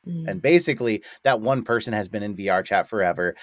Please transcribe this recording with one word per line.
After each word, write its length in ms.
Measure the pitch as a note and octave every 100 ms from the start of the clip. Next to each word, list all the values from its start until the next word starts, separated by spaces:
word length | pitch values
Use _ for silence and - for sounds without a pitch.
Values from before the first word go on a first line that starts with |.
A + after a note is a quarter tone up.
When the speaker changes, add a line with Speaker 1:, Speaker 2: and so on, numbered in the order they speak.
| -
Speaker 1:
Mm. 220 | E3+ D#3+
Speaker 2:
And 120 | F#2+
basically, 600 | C3 F3 E3+ A#2+ A#2+ G#2+ - -
that 180 | C3+ A#2+
one 220 | A2+ C3+ A2+
person 260 | A#2+ A#2
has 160 | G#2+ F#2
been 160 | G#2
in 100 | G#2
V 140 | F#2+ G2
R 160 | F#2
chat 240 | F#2+ G2 F#2+
forever, 480 | G#2+ F2+ E2+ F2 -